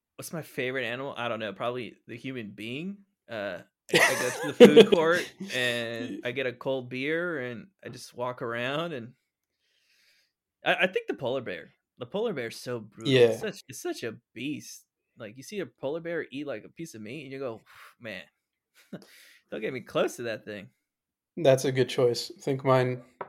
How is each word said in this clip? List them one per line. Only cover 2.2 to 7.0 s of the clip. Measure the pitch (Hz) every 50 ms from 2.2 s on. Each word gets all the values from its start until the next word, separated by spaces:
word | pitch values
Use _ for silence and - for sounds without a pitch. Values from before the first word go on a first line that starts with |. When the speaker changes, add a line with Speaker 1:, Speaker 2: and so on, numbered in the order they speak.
| 123 131 131 123 110 98
Speaker 1:
being. | - 101 107 113 123 143 170 190 202 202 - _ _ _ _ -
Uh, | 117 110 98 101 90 85 - _ _ _ _ - -
I, | -
I | - - 135 113
go | 127 123
to | - - - 147 131
the | - 240
food | 202 147 151 202 -
Speaker 2:
<laughs> | 202
Speaker 1:
court | 170 156 165 175 175 - - - - 196 196 127
and | 127 127 123 120 120 117 113 117 113 123 - 98 98 -
I | 123 123
get | 135 131
a | 123 117
cold | 120 - 139 135 131 123 123
beer | 127 127